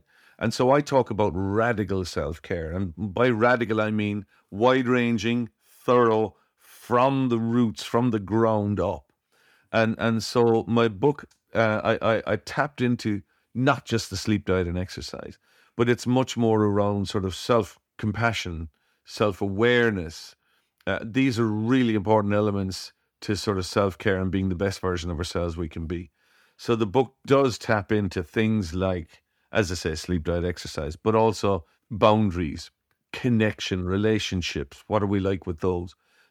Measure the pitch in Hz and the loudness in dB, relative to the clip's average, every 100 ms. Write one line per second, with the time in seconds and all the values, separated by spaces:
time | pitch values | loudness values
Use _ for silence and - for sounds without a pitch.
0 | - _ _ _ 113 - 127 143 147 135 | -14 _ _ _ -4 0 4 4 4 0
1 | 117 107 104 82 98 104 117 107 95 95 | 2 0 0 0 -2 0 0 0 -2 -2
2 | 87 - 76 82 - 87 80 87 98 80 | -4 -4 -6 -6 -8 -8 -4 -4 -6 -6
3 | 104 90 127 110 120 123 113 107 107 107 | -6 0 0 4 2 2 0 0 0 -2
4 | 104 104 98 _ _ 98 123 131 123 127 | -2 -4 -8 _ _ 0 2 4 2 2
5 | 120 117 110 120 117 _ _ _ - 123 | 2 0 0 -2 -4 _ _ _ 2 4
6 | 117 110 107 - _ _ _ - - 120 | 6 4 0 -6 _ _ _ -20 -2 2
7 | 131 135 131 117 113 120 117 101 - 117 | 2 2 0 0 0 2 0 -2 -2 0
8 | 123 110 95 110 113 110 104 98 90 - | 2 0 0 2 2 2 0 0 -2 -4
9 | - _ _ _ _ _ _ 113 113 110 | -12 _ _ _ _ _ _ 0 2 0
10 | 113 113 - 127 117 113 - 117 117 98 | 0 0 0 2 4 4 2 2 2 2
11 | 139 143 - _ _ 104 110 107 101 113 | 0 0 -8 _ _ 0 2 2 0 2
12 | 110 110 - 107 - - 143 - 123 120 | 2 0 0 -4 -4 -4 -4 -2 -2 0
13 | 117 104 - _ _ - 135 131 - 113 | -2 -4 -8 _ _ -2 0 0 0 -4
14 | - 98 - 104 - 92 87 90 92 - | -4 -6 -2 -2 0 0 0 -4 -6 -8
15 | - - - - _ _ _ - 120 117 | -12 -12 -14 -18 _ _ _ -2 0 2
16 | 120 127 131 - 117 110 104 101 101 101 | 0 0 0 0 2 4 2 2 0 -2
17 | 98 107 92 87 - 120 101 - _ - | -2 -4 -4 -6 0 2 2 -8 _ -6
18 | 107 101 117 104 92 82 82 - _ _ | -4 0 -2 -2 -6 -8 -10 -14 _ _
19 | _ - 104 95 101 95 120 123 117 98 | _ 0 0 0 -4 2 4 4 2 0
20 | 82 - - - _ _ _ _ - 95 | -6 -12 -20 -20 _ _ _ _ -6 -4
21 | 113 110 135 113 113 107 110 131 120 107 | -2 0 2 2 0 0 2 2 2 2
22 | 95 110 101 104 107 101 95 92 - _ | 4 2 4 2 2 0 -4 -6 -12 _
23 | _ _ - 101 - 95 87 110 101 - | _ _ -6 -4 -2 -4 -2 0 0 0
24 | 107 95 95 98 95 87 98 - 92 90 | -2 0 0 0 -2 0 -2 -2 -4 -4
25 | 87 78 85 90 87 82 82 85 82 87 | -4 -6 -6 -4 -4 -4 -8 -8 -8 -8
26 | 87 _ _ _ _ _ - 117 107 127 | -10 _ _ _ _ _ -2 0 0 0
27 | 131 _ - 139 135 107 - 107 95 107 | -2 _ 2 2 4 -2 -2 -2 0 -2
28 | 98 95 87 117 110 110 90 90 95 92 | 0 -4 -4 -2 0 0 -2 -2 -2 -2
29 | 80 _ _ _ _ - 90 90 85 78 | -6 _ _ _ _ -2 -2 -2 -4 -6
30 | - 90 80 85 87 87 - - 76 78 | -4 -4 -2 -2 -4 -6 -10 -8 -8 -4
31 | 107 110 110 98 104 95 - _ _ 101 | 0 2 2 2 0 -2 -4 _ _ 4
32 | 110 107 107 87 82 87 - _ _ _ | 6 6 4 0 -4 -6 -14 _ _ _
33 | _ - 127 113 107 - - 95 90 95 | _ -4 0 2 2 0 -6 -4 -2 0
34 | 107 110 - 92 82 80 69 - - 104 | 2 0 -2 -4 -4 -6 -8 -14 -4 -2
35 | 98 101 95 95 - 85 95 90 87 - | 0 0 0 -2 -6 -4 -2 -2 -6 -14
36 | _ _ _ | _ _ _